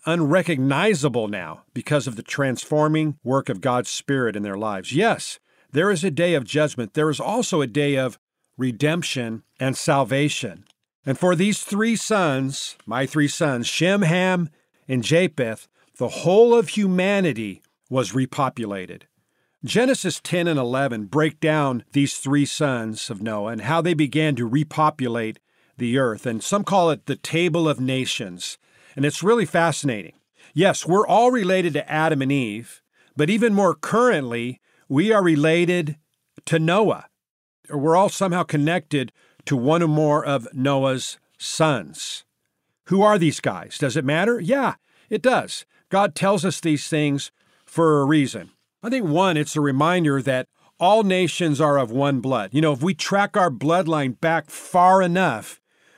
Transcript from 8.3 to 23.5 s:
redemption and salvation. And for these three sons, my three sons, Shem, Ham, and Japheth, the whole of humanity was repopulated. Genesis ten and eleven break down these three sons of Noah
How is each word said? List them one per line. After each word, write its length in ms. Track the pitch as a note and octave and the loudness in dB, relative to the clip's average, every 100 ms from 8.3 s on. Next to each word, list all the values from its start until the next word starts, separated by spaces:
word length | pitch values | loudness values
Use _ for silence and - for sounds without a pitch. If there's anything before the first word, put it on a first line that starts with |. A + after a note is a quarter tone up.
| _ _ - | _ _ -6
redemption 880 | B2+ G#2+ D3 E3+ D#3 C3+ A#2 A2+ - - | -4 0 -2 -2 -4 -6 -6 -8 -14 -6
and 180 | C3 B2 | -4 -2
salvation. 880 | - C#3 A#2 C3+ D3 - A2+ E2 - _ _ _ - | 0 0 2 0 -2 -4 -8 -12 -20 _ _ _ -6
And 100 | C3 | 0
for 180 | F3+ | 2
these 260 | E3+ G3+ G3+ | 2 0 -2
three 360 | - G3+ A3+ A3 | -4 -2 0 -2
sons, 800 | - G#3+ E3+ C3 C3+ C#3 - - | 0 0 0 0 -2 -6 -12 -14
my 220 | - A#2+ C3+ | -6 -4 -2
three 220 | D#3 D3 | 0 0
sons, 380 | - D3+ B2 A#2+ | 0 -2 -2 -4
Shem, 360 | - E3+ G3+ | 0 0 2
Ham, 480 | E3 F3+ F#3 F#3 D#3+ - _ _ - | 2 2 2 0 -2 -8 _ _ -6
and 160 | C3 | -4
Japheth, 640 | A2 D#3+ F3+ - A#2 G#2+ - _ _ - | 2 2 2 -2 -6 -6 -16 _ _ -8
the 120 | A#2+ | -6
whole 460 | - D#3+ G3 A#3+ | -2 4 6 8
of 160 | A#3 E3 | 6 2
humanity 920 | G#3+ G3 F3+ F#3+ G3+ F3+ A2+ G#2+ F#2 _ _ _ | 0 2 2 2 2 0 -2 -6 -10 _ _ _
was 240 | C3 G#2 | -2 0
repopulated. 920 | B2 B2+ - C3+ B2 A2 G2 F2+ F2+ - _ _ _ _ _ | -2 -2 -2 -4 -4 -8 -8 -10 -16 -20 _ _ _ _ _
Genesis 560 | B2 G3+ B3+ A#3+ F#3 - | -2 2 2 0 -2 -6
ten 260 | - F3+ E3+ | -4 -2 0
and 100 | D3 | 0
eleven 460 | B2 C3 C#3 A#2 | -2 -2 -2 -4
break 360 | G2+ D#3 D#3+ - | -4 0 0 0
down 440 | D#3+ D#3 C#3+ B2 - | 0 2 0 -2 -4
these 260 | C#3+ C#3 - | -2 -2 -2
three 260 | C3+ D3 | -2 0
sons 640 | C3+ - D3 B2 A2 G#2+ - | 0 -2 -2 -2 -6 -8 -10
of 140 | G#2 | -8
Noah 300 | A2 G#2+ G#2 | -6 -6 -6